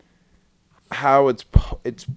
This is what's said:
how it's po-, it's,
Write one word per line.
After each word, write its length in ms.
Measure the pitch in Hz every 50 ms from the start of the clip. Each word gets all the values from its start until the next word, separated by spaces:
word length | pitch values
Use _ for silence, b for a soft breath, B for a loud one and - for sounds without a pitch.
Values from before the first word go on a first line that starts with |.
| b b b b b b b b b b _ _ _ _ _ _ _ -
how 380 | - - 139 139 135 139 139 131
it's 140 | 117 - -
po-, 360 | - - - - - - - -
it's, 200 | 123 120 - - - 135